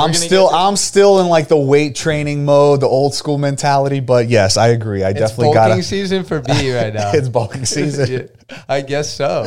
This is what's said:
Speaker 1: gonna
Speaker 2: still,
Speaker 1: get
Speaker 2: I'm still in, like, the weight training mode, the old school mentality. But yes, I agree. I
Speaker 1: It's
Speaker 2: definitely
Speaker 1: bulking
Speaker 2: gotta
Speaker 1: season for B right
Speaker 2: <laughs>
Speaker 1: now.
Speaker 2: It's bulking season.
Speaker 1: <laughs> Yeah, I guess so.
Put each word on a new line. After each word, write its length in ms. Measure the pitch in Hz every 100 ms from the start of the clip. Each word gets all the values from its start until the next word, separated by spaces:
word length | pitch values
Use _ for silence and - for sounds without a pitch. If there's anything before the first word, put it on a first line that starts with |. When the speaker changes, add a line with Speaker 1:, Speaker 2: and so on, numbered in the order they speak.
| 160
Speaker 1:
gonna 60 |
Speaker 2:
still, 340 | 170 170 190 185
Speaker 1:
get 80 | 160
Speaker 2:
I'm 200 | 190 196
still 440 | - 196 202 190
in, 80 | 180
like, 200 | 165 147
the 80 | 156
weight 360 | 135 143 151 -
training 480 | 160 151 147 147
mode, 360 | 143 143 143 143
the 60 | 123
old 280 | 131 139
school 220 | - 151 143
mentality. 640 | 143 139 147 139 139 139
But 280 | 123 123 117
yes, 280 | 113 98 104
I 120 | 117
agree. 340 | 117 107 98
I 80 | 95
Speaker 1:
It's 80 | 101
Speaker 2:
definitely 360 | 107 123 120
Speaker 1:
bulking 160 | 110 110
Speaker 2:
gotta 100 | 185
Speaker 1:
season 420 | 175 202 196 190
for 160 | - 156
B 340 | 123 147 135
right 200 | 120 110
Speaker 2:
<laughs> 0 |
Speaker 1:
now. 160 | 107 101
Speaker 2:
It's 160 | 147 127
bulking 360 | 117 110 135
season. 640 | 127 147 147 139 127 127 - _
Speaker 1:
<laughs> 20 | -
Yeah, 60 | - -
I 120 | 139
guess 280 | 135 143 147
so. 300 | - 139 165